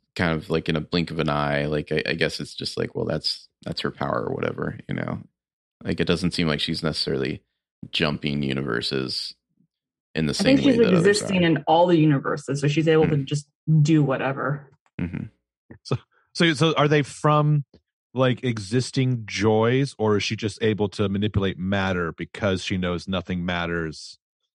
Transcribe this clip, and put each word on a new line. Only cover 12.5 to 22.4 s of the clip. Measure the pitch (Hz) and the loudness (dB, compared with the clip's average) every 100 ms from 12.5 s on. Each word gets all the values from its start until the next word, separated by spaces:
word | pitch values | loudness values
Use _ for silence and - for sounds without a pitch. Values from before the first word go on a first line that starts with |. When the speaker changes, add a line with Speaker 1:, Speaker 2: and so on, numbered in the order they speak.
| 143 | -2
Speaker 2:
so | 156 | 0
she's | 151 160 | 2 4
able | 160 151 | 4 4
to | 147 | 2
Speaker 1:
Mm. | 135 | -2
Speaker 2:
just | 147 - _ - 156 | -6 -8 _ 2 4
do | 147 156 | 6 6
whatever. | 131 127 131 127 120 147 - _ _ - | 4 0 -2 -2 -4 -4 -8 _ _ -8
Speaker 1:
Mm-hmm. | 87 - 107 _ _ _ - - | -6 -6 -10 _ _ _ -20 -14
Speaker 3:
So, | - 127 _ _ _ | -6 -6 _ _ _
so, | - 170 | 2 2
so | 139 165 | 4 2
are | 135 147 | 2 2
they | 151 | 2
from, | 135 - 151 151 151 147 - _ _ _ _ | 0 0 2 4 4 2 -2 _ _ _ _
like, | 123 131 123 | 0 0 2
existing | 131 110 95 123 123 139 127 123 101 | -2 -4 -2 -2 0 0 0 -2 -4
joys, | 98 107 110 117 131 139 - | 0 2 4 4 2 0 -2
or | 107 104 | 2 2
is | |
she | - | 0
just | 107 107 - | -4 -4 -2
able | 113 101 104 | -2 0 -2
to | - 101 | -2 -2
manipulate | 98 104 101 95 82 | 0 0 0 -2 -2
matter | 95 101 95 90 85 | -2 -2 0 -2 -4
because | - 87 - | -6 -12 -4